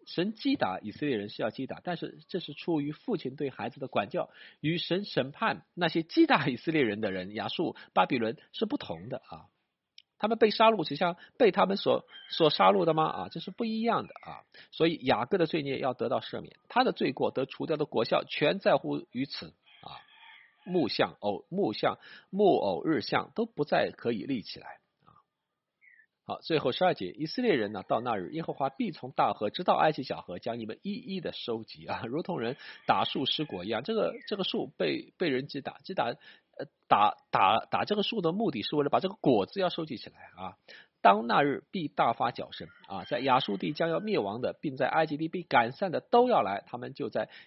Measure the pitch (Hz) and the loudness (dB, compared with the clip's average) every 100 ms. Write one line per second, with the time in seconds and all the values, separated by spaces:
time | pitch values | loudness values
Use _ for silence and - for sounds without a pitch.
0 | - - 196 214 277 262 104 92 104 98 | -8 -4 -4 -4 -2 0 0 -2 -8 -6
1 | 147 113 104 - 120 - 131 - - 170 | -2 -2 -4 -4 -6 -4 -8 -8 -8 -8
2 | 151 151 - 185 - 143 - 160 143 151 | -8 -12 -10 -8 -8 -8 -2 -2 -2 -6
3 | - 190 131 135 139 - 113 135 135 117 | -6 -4 -6 -6 -6 -6 -10 -8 -4 -2
4 | 101 175 - - - - 147 170 - 175 | 0 -2 -6 -10 -20 -6 -4 -2 -2 -2
5 | 208 - 131 - 220 156 - - 170 165 | -2 -2 -2 -2 -4 -4 -10 -2 0 0
6 | 160 - 330 226 139 117 - 160 120 104 | 0 4 6 6 2 -2 0 2 2 0
7 | 107 95 92 107 101 - 151 - - - | -2 -4 -6 -6 -6 -4 -4 -6 -2 2
8 | 185 131 110 120 _ - 214 285 - 82 | 2 2 0 -4 _ -6 -4 -4 -6 -12
9 | 104 - - 82 - _ _ _ _ - | -10 -12 -12 -20 -20 _ _ _ _ -20
10 | - - 214 226 220 - 226 214 160 147 | -20 -4 -2 4 4 8 6 6 0 0
11 | 180 175 - - 226 190 185 202 - 123 | -2 -2 -6 4 4 6 4 2 2 2
12 | - - - - 156 - 190 196 170 156 | 0 -18 -8 4 4 8 6 6 4 2
13 | 156 - 190 175 185 - 226 220 233 185 | 2 -2 -8 -10 -10 -6 -4 -2 0 -2
14 | 98 - - 60 - - - - 160 165 | -4 -12 -16 -18 -20 -20 -12 0 0 2
15 | 127 107 120 196 165 165 139 127 135 123 | 2 0 2 0 2 0 -4 -2 -2 -2
16 | 120 120 - 110 82 - - - 254 - | -2 -2 -4 -10 -12 -18 -4 0 0 0
17 | 165 - 117 - 139 - 139 151 147 - | -2 0 -2 -2 -4 -4 -4 -2 -2 0
18 | 113 143 139 - 147 196 214 151 147 147 | 2 0 0 0 0 2 4 2 2 -6
19 | - 120 139 - - - _ _ - - | -6 -6 -6 -8 -14 -18 _ _ -20 -20
20 | - _ - - _ _ - 180 113 - | -20 _ -20 -20 _ _ -4 0 2 2
21 | 110 - 104 98 - 185 160 104 139 101 | 0 0 -4 -4 -4 -2 -2 0 -2 -2
22 | - - _ 190 202 135 101 87 156 143 | -10 -20 _ 2 4 4 2 0 0 -2
23 | - 135 - - 233 - 147 170 101 - | 0 -2 -2 -6 -6 -4 0 0 0 -2
24 | 117 113 - 127 - - - - _ _ | -4 -4 -4 -6 -6 -14 -18 -20 _ _
25 | _ _ _ _ _ _ _ _ _ _ | _ _ _ _ _ _ _ _ _ _
26 | _ _ - 101 - 160 135 - 185 156 | _ _ -10 -10 -2 0 0 2 2 2
27 | 185 - 151 - 247 151 104 104 - 127 | -4 -8 -8 -2 2 2 0 -4 -2 -2
28 | 120 107 87 160 170 151 135 - 226 156 | 0 -4 -4 -8 -8 -4 -4 -2 -6 -6
29 | 127 - 131 101 104 - - 196 156 147 | -6 0 0 0 -4 -2 0 4 2 0
30 | 127 85 - 90 - 120 110 - 196 - | -6 -10 -10 -10 -8 -8 -8 -10 -10 -10
31 | - 95 87 - - 113 110 - 78 - | -8 -8 -8 -8 -6 -8 -8 -14 -10 -8
32 | 113 143 180 165 117 139 - - - 101 | -6 -6 -4 -4 -4 -6 -12 -4 0 2
33 | 113 - 131 - 151 92 95 110 143 226 | 0 -2 -4 -4 -6 -6 -4 -4 -4 -2
34 | - 240 - 202 180 226 - - 170 131 | -2 -4 -8 -6 -4 -4 -6 -4 -4 -4
35 | - - 175 127 143 143 131 - - 190 | -8 -4 -2 -2 -4 -10 -10 -12 -8 -4
36 | 120 131 - - _ - 143 _ - 110 | -4 -6 -14 -20 _ -16 -16 _ 2 6
37 | 104 - _ 127 98 110 - 92 - 208 | 6 2 _ 4 6 4 2 -2 0 0
38 | 196 226 165 190 220 113 - 151 143 - | -2 0 0 0 -2 -2 -2 0 2 2
39 | 190 196 156 110 95 196 180 - 156 117 | 0 0 4 4 2 -2 -2 -2 -8 -10
40 | - - - 90 92 - - - - _ | -14 -20 -20 -14 -14 -14 -20 -20 -20 _
41 | 202 208 233 190 143 131 - 196 151 - | 6 6 4 2 2 0 -6 -6 -4 0
42 | 139 113 123 - - - 82 - - 98 | 0 0 -2 -4 -10 -14 -18 -18 -14 -12
43 | 90 - 135 127 139 196 165 151 165 160 | -6 -2 2 2 2 -4 -4 -2 -2 -2
44 | 214 180 98 113 - - 160 131 131 156 | -2 -2 -2 -2 -4 -4 -6 -2 0 2
45 | 160 147 160 185 170 131 117 - 190 127 | 0 -2 -4 -6 0 2 2 -2 -4 -4
46 | - 240 247 196 101 101 - 123 123 135 | 4 4 6 4 2 -2 -8 -12 -10 -8
47 | 123 113 - - | -6 -4 -6 -10